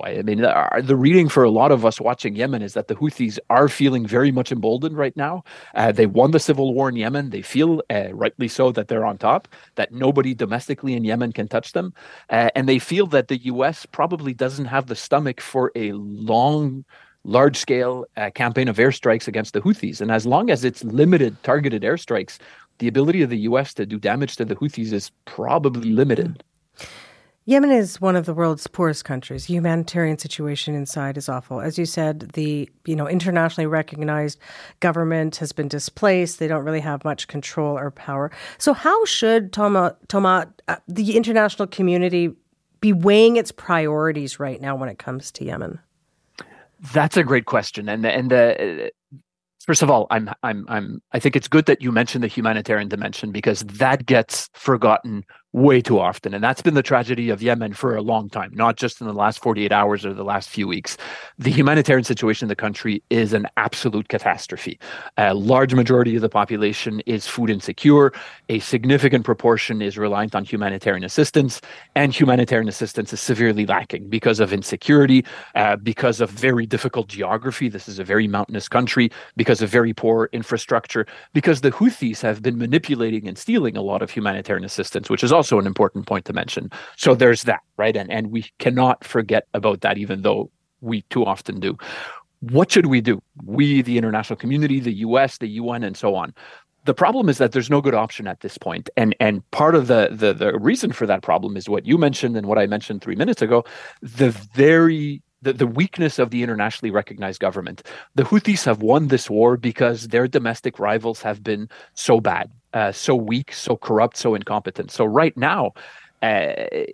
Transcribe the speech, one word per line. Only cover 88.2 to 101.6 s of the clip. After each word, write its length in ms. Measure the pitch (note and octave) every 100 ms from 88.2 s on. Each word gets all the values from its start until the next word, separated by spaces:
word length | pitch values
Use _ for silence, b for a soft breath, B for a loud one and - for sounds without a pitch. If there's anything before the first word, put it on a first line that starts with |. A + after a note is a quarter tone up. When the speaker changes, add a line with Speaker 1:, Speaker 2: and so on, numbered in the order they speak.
| A2
Speaker 1:
we 160 | A2+ G#2+ _
cannot 460 | - B2+ B2+ B2
forget 440 | - A#2+ G#2 G#2+ -
about 280 | G#2+ G#2+ G2
that, 140 | G#2+ G2+
even 240 | G2+ F#2+
though 260 | G2+ G2+ - _ _ _
we 220 | A#2 A2
too 200 | - B2+
often 360 | G#2 F#2+ - G2
do. 180 | F#2 - B B B B _ _
What 320 | A#2 C3 F#3+
should 160 | - E3+
we 120 | B2+
do? 220 | A2+ G2+ - -
We, 400 | G2 A#2+ C#3+ C#3
the 160 | A#2+ A#2+
international 380 | A2+ A2 G#2 A#2
community, 420 | A#2 C#3+ D3 C3+
the 120 | A#2+
U 260 | G2+ A2+ B2+
S, 180 | C3+ -
the 100 | A2+
U 200 | G#2+ A#2
N, 140 | A#2+
and 120 | G#2+ F#2+
so 200 | G#2+ F#2+
on. 180 | E2+ - B B _ _ -
The 100 | -
problem 340 | F3 B3+ G#3
is 80 | B2+
that 140 | A#2+
there's 180 | C3+ A#2
no 100 | C#3+
good 140 | C#3
option 320 | A2+ A2 - G2+
at 140 | E2+
this 180 | F#2+ -
point. 320 | F2+ F2 - -
And, 180 | A2 -
and 280 | G#2+ G2+ -
part 240 | - D3+ E3
of 100 | B2
the, 240 | A#2 G2+
the, 220 | G#2+ G#2+
the 240 | F#2+ G#2+ G#2+
reason 340 | A2+ B3+ -
for 140 | B2 G#2+
that 160 | F#2+
problem 340 | - F2 G2
is 140 | G2+